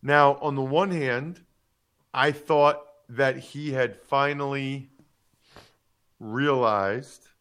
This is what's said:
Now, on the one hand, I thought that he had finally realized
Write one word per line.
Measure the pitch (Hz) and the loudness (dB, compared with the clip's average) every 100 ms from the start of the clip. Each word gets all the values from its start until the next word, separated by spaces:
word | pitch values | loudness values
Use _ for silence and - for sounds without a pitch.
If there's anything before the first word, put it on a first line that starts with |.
Now, | - 147 143 139 | 4 6 6 4
on | 147 139 | -4 -4
the | |
one | 131 147 196 | -2 -2 -2
hand, | 175 135 123 151 175 _ _ _ _ _ _ _ | -2 -2 -4 -6 -14 _ _ _ _ _ _ _
I | - 143 | -2 0
thought | 147 - 151 147 147 - _ _ | -2 0 4 4 4 -8 _ _
that | 120 135 131 | -2 -2 -2
he | - 143 151 | -10 -12 -8
had | 131 123 - | -2 -2 -4
finally | - 139 143 143 143 139 135 139 135 _ _ _ _ _ _ - - _ _ _ _ _ | -4 0 0 -2 -6 -6 -6 -10 -14 _ _ _ _ _ _ -20 -20 _ _ _ _ _
realized | 113 117 143 135 117 104 98 113 139 - _ _ | -10 -2 0 2 2 2 0 -4 -8 -20 _ _